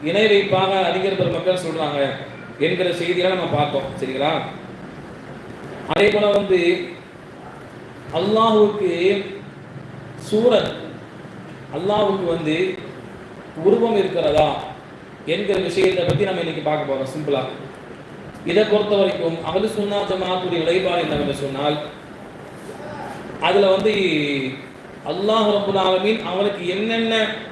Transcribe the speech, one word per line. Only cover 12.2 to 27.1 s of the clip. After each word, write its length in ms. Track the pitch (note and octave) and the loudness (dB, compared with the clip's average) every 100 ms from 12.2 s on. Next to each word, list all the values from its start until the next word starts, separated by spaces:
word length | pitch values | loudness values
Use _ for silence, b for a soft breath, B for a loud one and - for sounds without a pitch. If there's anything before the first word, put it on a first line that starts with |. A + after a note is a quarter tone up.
| F3 | 0
வந்து 500 | E3 D#3 D#3 F#3 - - - - - - - - - | 0 0 0 0 -2 -10 -14 -16 -16 -16 -16 -16 0
உருவம் 340 | F3 A#3 A3+ G#3 | 4 6 4 4
இருக்கிறதா 580 | F#3 E3+ D3+ D3+ D3+ C#3 - - - - - - - | 2 2 2 4 4 2 -6 -12 -16 -18 -18 -14 -4
என்கிற 340 | F3 G3+ F#3 | -2 0 0
விஷயத்தை 460 | F#3 G3 F#3 F3+ F3 | 0 2 2 4 2
பத்தி 180 | - | 2
நம்ம 160 | G3 F3+ | 2 0
இன்னைக்கு 240 | E3 D#3 D3 | -2 -2 -2
பார்க்க 280 | D3+ D3 | 0 0
போறோம். 180 | C3+ C3 D3+ | -2 -2 -4
சிம்பிளா 260 | D3 C#3 B2+ - - - - - - - - - - | 0 0 -2 -8 -12 -14 -16 -16 -16 -16 -16 -10 0
இதை 180 | F3+ | 2
பொறுத்த 320 | G#3 G#3 G3 G3+ | 4 4 4 4
வரைக்கும் 420 | F#3 E3 E3+ E3 D#3 | 4 2 -2 -2 -2
அஹ்லு 220 | F3+ G#3+ | 0 0
சுன்னா 320 | G#3 G3+ G3+ G3+ | 0 -2 -2 -2
ஜமாத்துடைய 480 | F#3+ F3+ F#3 F3+ E3+ | -2 0 -2 0 0
நிலைப்பாடு 440 | D#3+ F3+ F#3 F3 | 2 2 2 0
என்னவென்று 340 | D3+ D3 C#3+ C#3 | 0 0 -2 -2
சொன்னால், 420 | C#3 C#3 D3 D3+ - - - - - - - - - - - - - - - - | -4 0 0 0 -6 -12 -16 -18 -18 -16 -16 -16 -14 -12 -12 -10 -10 -12 -12 -2
அதுல 280 | D#3+ G3 G3 | 2 6 6
வந்து 220 | F#3+ G#3 G3+ F3+ D#3 D3 C#3 C3 C3+ - - - - - | 6 4 2 2 2 0 -2 -4 -8 -14 -18 -18 -12 -6
அல்லாஹ் 440 | E3+ G3+ A3+ G#3 | -2 2 4 4
ரப்புல் 280 | G3+ G3 G3 | 2 2 2
ஆலமீன் 420 | F#3+ F#3 G3+ A3 | 4 4 2 0
அவனுக்கு 440 | F3 F#3 G3+ G3 F3 | -2 0 0 0 -4
என்னென்ன 600 | F#3+ A3 A3+ A3+ | -2 0 0 2